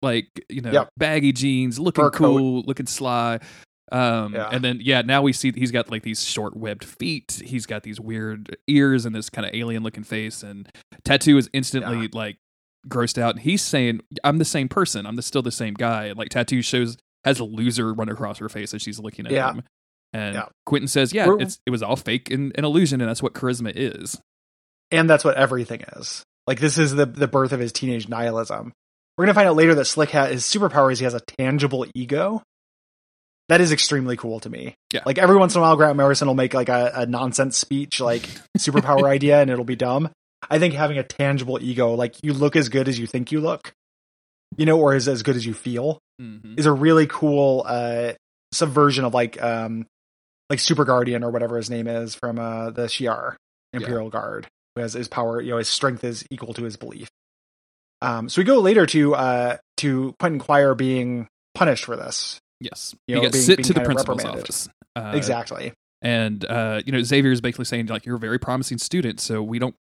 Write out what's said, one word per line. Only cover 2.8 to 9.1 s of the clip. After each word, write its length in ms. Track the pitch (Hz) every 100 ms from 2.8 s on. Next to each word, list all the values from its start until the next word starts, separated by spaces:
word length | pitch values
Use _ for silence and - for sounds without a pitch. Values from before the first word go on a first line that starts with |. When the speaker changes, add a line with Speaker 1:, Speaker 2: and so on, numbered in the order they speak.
| 127
Speaker 1:
sly. 520 | - 131 120 117 113 - - _ _ _
Um, 420 | 127 123 113 107
Speaker 2:
Yeah. 160 | 110 107
Speaker 1:
and 120 | 127
then, 160 | 123 123
yeah, 220 | 123 127
now 180 | 120 139
we 120 | 143
see 180 | 127 131
he's 180 | 120 127
got, 200 | 120 -
like, 100 | 110
these 220 | 113 110
short 340 | - - 107 107
webbed 260 | 110 104 -
feet. 540 | - 139 151 - - -
He's 220 | 127 -
got 160 | 107
these 160 | 113 107
weird 580 | 110 110 110 107 104 - -
ears 380 | 143 139 131
and 80 | 113